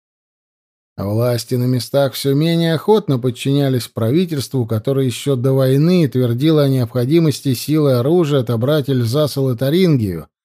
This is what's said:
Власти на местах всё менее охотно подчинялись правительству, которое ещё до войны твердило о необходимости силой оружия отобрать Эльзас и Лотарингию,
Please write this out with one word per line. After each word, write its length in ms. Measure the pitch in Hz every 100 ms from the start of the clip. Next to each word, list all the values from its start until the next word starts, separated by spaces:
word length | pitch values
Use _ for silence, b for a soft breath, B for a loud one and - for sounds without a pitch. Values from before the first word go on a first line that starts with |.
| _ _ _ _ _ _ _ _ _ -
Власти 560 | 98 107 123 117 -
на 100 | 127
местах 480 | 123 127 - 143 135
всё 220 | - 139
менее 400 | 139 165 170 165
охотно 440 | 160 - 214 208 131
подчинялись 720 | 127 117 139 143 139 127 -
правительству, 800 | - 113 156 180 147 117 135 113
которое 400 | 110 139 135 131
ещё 300 | 117 143 127
до 180 | 131
войны 520 | 135 131 135 165 185 143
твердило 580 | 127 123 120 156 151
о 40 | 143
необходимости 880 | 131 117 127 123 170 156 - 139
силой 440 | 123 - 156 143 123
оружия 420 | 131 180 151 143
отобрать 500 | 120 117 131 156 135
Эльзас 480 | 131 113 139 151 139
и 20 |
Лотарингию, 880 | 135 120 135 170 180 135 104 82 - _